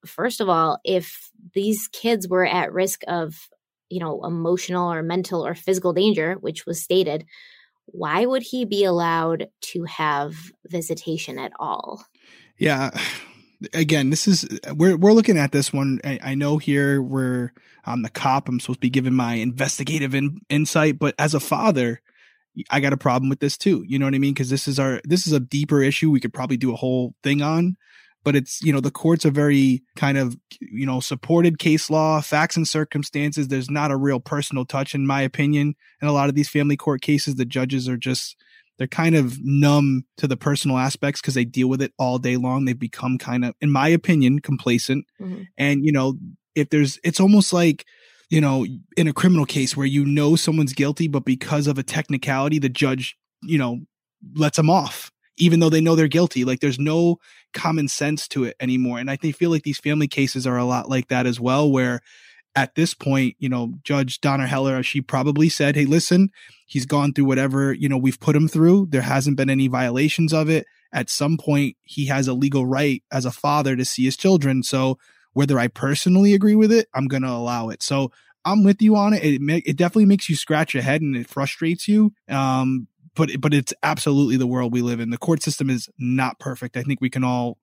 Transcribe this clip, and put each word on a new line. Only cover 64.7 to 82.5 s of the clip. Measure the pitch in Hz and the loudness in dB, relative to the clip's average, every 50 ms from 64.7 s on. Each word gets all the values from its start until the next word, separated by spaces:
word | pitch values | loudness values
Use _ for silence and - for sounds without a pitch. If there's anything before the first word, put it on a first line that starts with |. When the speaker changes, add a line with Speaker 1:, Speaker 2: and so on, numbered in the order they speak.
| 131 131 127 | -2 -2 -4
Speaker 2:
she | - - 143 | -4 -4 -4
probably | 127 - - 135 127 147 143 147 156 | -4 -2 -2 0 0 0 2 4 2
said, | 170 - - 151 143 143 | 2 2 2 0 2 2
"Hey, | 147 147 | 2 2
listen, | 135 151 170 - - 180 180 190 190 _ _ - - - _ _ | 4 2 2 2 4 4 4 4 4 _ _ -20 -20 -20 _ _
he's | _ - 143 123 | _ -6 -6 -2
gone | 139 151 143 143 143 131 | 0 0 0 0 0 2
through | - 139 | 2 2
whatever, | 135 131 131 135 135 131 139 139 139 | 2 2 2 2 0 0 0 0 0
you | 139 - 143 | 0 -2 -2
know, | 143 139 | 0 0
we've | 131 127 135 123 - | 2 0 0 -2 0
put | - - 147 | 0 2 2
him | 147 160 156 | 4 2 2
through. | - 160 160 170 185 202 196 170 | 2 4 6 6 6 6 4 2
There | 147 131 120 | 0 -2 0
hasn't | 131 135 139 135 147 143 | 0 0 0 0 0 0
been | 131 135 135 | 0 0 0
any | 135 135 135 | 2 2 2
violations | 131 127 123 127 123 120 131 147 151 - - 165 151 160 | 0 0 0 -2 0 0 2 0 0 2 2 0 2 2
of | 156 156 151 | 0 2 2
it. | 160 151 - _ _ _ _ _ | 0 0 -2 _ _ _ _ _
At | - 135 127 - | -6 -6 -4 -4
some | - - 143 147 165 | -4 -2 0 0 0
point, | 151 - - 147 143 143 131 - _ _ | -2 0 0 0 2 0 -2 -4 _ _
he | _ - - 143 | _ -8 -6 -4
has | 135 139 135 135 | -2 0 0 0
a | 131 127 | 0 0
legal | 123 135 143 139 139 127 | 0 0 0 2 0 0
right | 127 131 135 147 143 131 - _ _ | 0 0 0 0 0 0 -2 _ _
as | - 135 123 | -6 -4 -4
a | 123 | -4
father | - - - 147 147 151 143 139 131 | -6 -2 -2 0 0 2 2 0 0
to | 123 131 | -2 -2
see | - - - 127 | -4 -2 0 0
his | 131 135 | 0 0
children. | - - 190 190 170 139 139 131 131 120 | 0 2 4 4 4 4 2 0 0 -2
So | - - 131 131 131 131 _ _ _ _ _ _ _ _ | -2 -2 0 0 0 -2 _ _ _ _ _ _ _ _
whether | 131 143 139 143 127 | 0 2 2 2 2
I | 117 | 2
personally | 120 _ - - 139 175 - - 180 180 190 202 202 202 | 0 _ -2 -2 -2 -2 0 2 4 6 6 6 6 6
agree | 196 196 208 214 | 6 6 4 6
with | 214 220 214 | 6 6 6
it, | 226 226 214 _ - | 4 4 2 _ -4
I'm | 131 139 | -4 -2
gonna | 131 135 135 131 131 | -2 -2 -2 -2 -4
allow | 123 117 120 120 123 120 117 113 | -4 -4 -4 -4 -4 -4 -4 -6
it." | - - - | -8 -8 -6
So | - 143 139 135 123 _ _ _ _ _ _ _ | -4 -2 -2 -2 -4 _ _ _ _ _ _ _
I'm | 170 196 214 202 | 0 4 6 6
with | 196 202 202 | 6 6 6
you | 220 214 214 | 6 6 6
on | 208 202 208 214 | 6 4 4 2
it. | 202 - | 2 2
It | 156 143 131 | 2 0 2
ma-, | 143 143 160 175 - | 0 0 0 0 0
it | 147 143 | -2 0
definitely | 139 175 175 - 220 214 | 2 0 2 4 4 6
makes | 196 202 190 - | 6 6 4 2
you | - 160 | -2 -4
scratch | - - - 156 151 160 - - | -4 -2 -2 0 0 0 0 -2
your | 135 | -2
head | 120 131 139 156 | 0 0 0 0
and | 160 143 135 | 0 -2 -2
it | 120 117 - | -4 -6 -8
frustrates | - 139 139 139 - - 165 165 175 165 - | -6 -6 -6 -6 -4 -4 -2 -2 -2 -2 0
you. | - 208 214 214 208 208 _ _ | 2 4 4 4 2 2 _ _
Um, | - 139 135 135 131 | -6 -2 -2 0 0